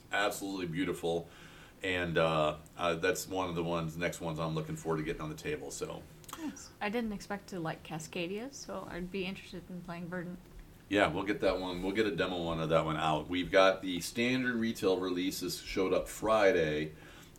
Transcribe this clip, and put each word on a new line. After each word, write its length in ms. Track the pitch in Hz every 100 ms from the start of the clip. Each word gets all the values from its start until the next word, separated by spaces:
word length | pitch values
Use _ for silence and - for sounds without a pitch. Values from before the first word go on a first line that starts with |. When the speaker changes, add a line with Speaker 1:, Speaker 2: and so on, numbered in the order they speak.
| -
Speaker 1:
absolutely 520 | 98 101 - 98 95 87
beautiful. 600 | 90 90 85 85 85 - - - - - -
And, 340 | 95 90 87 82
uh, 380 | 80 78 76 76 - -
uh, 160 | 87 82
that's 320 | 90 92 -
one 220 | 92 92
of 60 | 87
the 80 |
ones, 340 | 85 85 80 80
next 240 | 85 -
ones 180 | 85 78
I'm 140 | 80 80
looking 200 | - 156
forward 220 | 160 165
to 60 |
getting 180 | 156 147
on 60 | 156
the 60 | 151
table. 360 | 151 147 -
So. 300 | - - - - - - -
Speaker 2:
Nice. 280 | 311 - - -
I 100 | 208
didn't 220 | 240 226
expect 380 | 202 - 202 -
to 100 | 185
like 240 | 160 -
Cascadia, 680 | - 160 160 185 175 208 254
so 340 | - - 196 -
I'd 200 | 170 180
be 140 | 190 180
interested 380 | 196 - 180 -
in 120 | 180
playing 260 | 165 170 170
Verdant. 300 | 180 175 180 - - - - -
Speaker 1:
Yeah, 160 | 98 90
we'll 160 | 82
get 160 | 98 104
that 180 | 98 90
one. 240 | 92 87
We'll 120 | 95
get 120 | 104 104
a 60 |
demo 280 | 85 92 90
one 160 | 82 80
of 80 | 80
that 160 | 80
one 140 | 78 78
out. 320 | 78 76 76
We've 200 | 90 85
got 320 | 95 95 95
the 200 | 95 90
standard 540 | - 117 123 127 123 117
retail 420 | 113 113 98 90
releases 580 | 92 90 95 - 90 -
showed 320 | - 101 92
up 160 | 85 -
Friday. 840 | - 107 110 98 87 78 76 78 - - - -